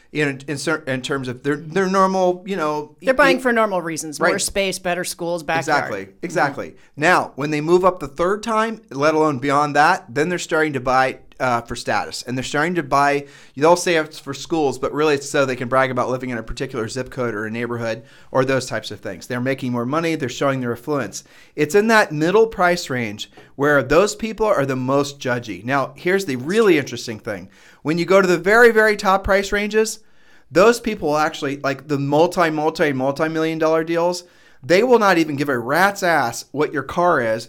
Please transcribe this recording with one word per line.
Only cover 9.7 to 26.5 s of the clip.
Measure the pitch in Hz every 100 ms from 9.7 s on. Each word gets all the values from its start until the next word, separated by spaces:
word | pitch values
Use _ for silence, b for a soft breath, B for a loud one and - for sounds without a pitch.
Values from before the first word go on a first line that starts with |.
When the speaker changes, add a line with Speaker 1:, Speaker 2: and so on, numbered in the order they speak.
| 143
Speaker 1:
that, | 156 185 -
then | 123 160
they're | 175
starting | - 160 156
to | 135
buy, | 123 131 131 - - -
uh, | 127 120
for | 117 120
status. | - 104 80 -
And | - 127
they're |
starting | 123 147 160
to | 175
buy, | 139 139 143 143 143 B B -
they'll | 151 175
say | 180 165
it's | 151 -
for | 139
schools, | 135 - 165 143 123
but | 135
really | 143 156
it's | 143 143
so | 151 135
they | 123
can | 127
brag | 131 131
about | 127 113
living | 127 127
in | 117
a |
particular | 113 - 135 135 110
zip | 127 127
code | - 120
or | 104 110
a |
neighborhood | 113 120 120 113 117 B B B
or | 135
those | 131 131 -
types | 113 -
of | 101
things. | 110 87 -
They're | 123
making | 127 131 127
more | 123 120
money, | 156 170 156
they're | 131
showing | - 143 135
their | 123
affluence. | 113 - 143 101 - b b b -
It's | 147
in | 202 226
that | 220 -
middle | 151 160 208 226
price | 214 180 175 -
range | 123 113 107 - B B -
where | 143 143
those | 123 151 202
people | - 220 208
are | 214 139 139
the | 131
most | 127 139 143 139
judgy. | 131 123 117 87
Now, | 113 139 131 -
here's | 175 196 190
the | 127
really | 139